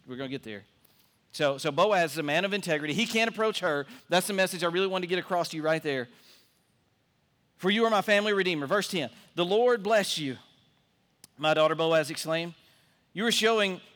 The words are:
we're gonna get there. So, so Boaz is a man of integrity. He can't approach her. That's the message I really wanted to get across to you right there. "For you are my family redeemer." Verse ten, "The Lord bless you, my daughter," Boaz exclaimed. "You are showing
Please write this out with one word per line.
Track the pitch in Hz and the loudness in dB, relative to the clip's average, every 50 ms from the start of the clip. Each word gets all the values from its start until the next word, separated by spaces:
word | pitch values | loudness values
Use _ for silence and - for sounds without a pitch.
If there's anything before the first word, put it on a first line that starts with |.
| _ | _
we're | - 127 | -14 -12
gonna | 123 135 131 | -10 -10 -8
get | 135 135 - | -10 -10 -10
there. | 113 107 101 - _ _ _ _ _ _ _ _ _ _ _ _ _ - | -12 -14 -14 -14 _ _ _ _ _ _ _ _ _ _ _ _ _ -4
So, | - 156 139 139 135 | -2 0 0 0 0
so | 139 160 143 | -4 -2 0
Boaz | 147 180 214 214 185 170 156 135 | 2 2 4 4 2 2 0 -2
is | 160 | -4
a | 156 | -4
man | 143 147 165 185 | -2 0 0 0
of | 202 196 | -2 -2
integrity. | 202 - 175 160 151 151 151 143 | -4 -2 -2 -2 -2 -2 -2 -2
He | 175 233 | -2 -2
can't | - - 226 226 226 | -2 0 0 0 0
approach | 226 196 220 220 214 - | -2 -2 -2 -2 -2 -2
her. | 190 175 151 143 139 - - - - - | -2 -2 -2 -2 -4 -6 -12 -20 -6 0
That's | - 180 185 | 0 0 0
the | - 208 | 0 0
message | 190 190 180 - 175 175 | 0 0 0 0 -2 -4
I | 170 | -2
really | 170 180 196 | 0 0 -2
wanted | 190 190 185 180 | -2 -2 -4 -4
to | 175 | -4
get | 185 180 | -4 -4
across | 160 - 190 175 165 - | -4 -2 -2 -2 -2 -2
to | - | -4
you | 160 151 | -4 0
right | 156 160 160 156 | 0 0 0 0
there. | 151 139 131 120 - - - - - - - _ _ _ _ _ _ _ _ _ _ _ _ _ _ _ _ _ _ _ _ _ _ _ | -2 -2 -2 -4 -6 -10 -20 -20 -20 -20 -20 _ _ _ _ _ _ _ _ _ _ _ _ _ _ _ _ _ _ _ _ _ _ _
"For | - - 185 | -4 -2 0
you | 202 220 226 | 2 2 2
are | 226 | 4
my | 220 202 185 | 2 2 2
family | - 208 202 202 214 208 | 4 2 2 2 2 0
redeemer." | 196 185 185 175 151 143 | 0 0 0 0 -2 -2
Verse | 131 185 208 185 - | 0 0 0 0 -2
ten, | - 180 139 113 - - - - - | -4 -4 -4 -6 -8 -14 -20 -10 -4
"The | - 190 | -4 0
Lord | 175 196 220 240 247 247 233 185 | 2 2 4 4 4 2 2 2
bless | 208 226 214 190 - - - | 2 2 2 2 2 -2 -4
you, | 151 135 123 - - _ _ _ _ _ _ _ _ _ _ _ _ _ _ _ - - _ - | -4 -6 -6 -8 -12 _ _ _ _ _ _ _ _ _ _ _ _ _ _ _ -20 -20 _ -2
my | 147 156 156 | 0 2 4
daughter," | 156 156 156 160 | 4 4 2 2
Boaz | 156 165 165 165 160 151 135 | 2 2 2 4 2 2 0
exclaimed. | 160 - - 156 160 165 170 170 165 - _ _ _ _ _ _ _ _ _ _ - | -4 -8 -6 -4 -4 -4 -4 -6 -10 -16 _ _ _ _ _ _ _ _ _ _ -6
"You | 170 214 | -2 0
are | 240 - | 0 2
showing | - 220 220 226 220 208 190 185 175 - - - | 4 4 4 4 4 2 0 0 -4 -10 -18 -16